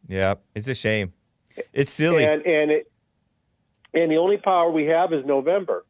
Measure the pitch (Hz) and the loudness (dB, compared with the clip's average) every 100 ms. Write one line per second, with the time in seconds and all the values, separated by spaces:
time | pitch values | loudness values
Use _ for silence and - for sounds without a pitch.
0 | - 95 95 101 _ - 113 127 110 107 | -8 -2 -2 -2 _ -12 -8 -4 -2 -2
1 | 95 - _ _ _ - - - 139 - | -2 -10 _ _ _ -16 -10 -4 -4 0
2 | 156 170 151 151 156 156 151 151 - _ | 2 4 2 0 0 0 2 0 -2 _
3 | _ _ _ _ _ _ _ _ _ 160 | _ _ _ _ _ _ _ _ _ -2
4 | 165 156 180 202 202 185 170 160 151 165 | 0 2 0 0 0 2 2 0 0 0
5 | 180 160 131 139 135 190 180 92 - | 0 -2 -2 -2 0 -2 -2 -6 -8